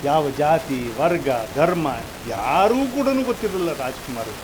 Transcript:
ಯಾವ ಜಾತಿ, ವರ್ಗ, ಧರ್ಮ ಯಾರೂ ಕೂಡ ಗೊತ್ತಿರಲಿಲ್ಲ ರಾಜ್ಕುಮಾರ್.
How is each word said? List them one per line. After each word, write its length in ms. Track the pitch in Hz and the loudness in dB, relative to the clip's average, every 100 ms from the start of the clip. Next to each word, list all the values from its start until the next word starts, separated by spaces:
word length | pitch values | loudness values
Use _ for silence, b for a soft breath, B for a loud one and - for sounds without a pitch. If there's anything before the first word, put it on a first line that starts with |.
| 143 | 2
ಯಾವ 240 | 156 147 | 2 2
ಜಾತಿ, 500 | 135 147 160 - 131 120 113 | 0 2 2 2 -4 -4 0
ವರ್ಗ, 320 | 160 175 139 123 110 135 | 2 2 0 -2 -2 2
ಧರ್ಮ 320 | 165 175 151 120 110 - 117 | 2 2 0 -4 -8 -10 -8
ಯಾರೂ 480 | 107 113 156 202 247 | -4 0 4 4 4
ಕೂಡ 320 | 269 262 269 262 247 | 0 0 0 2 0
ಗೊತ್ತಿರಲಿಲ್ಲ 480 | 233 220 185 170 | -2 -2 -2 -2
ರಾಜ್ಕುಮಾರ್. 600 | 143 127 131 - 120 110 104 | -2 -6 -6 -8 -8 -8 -8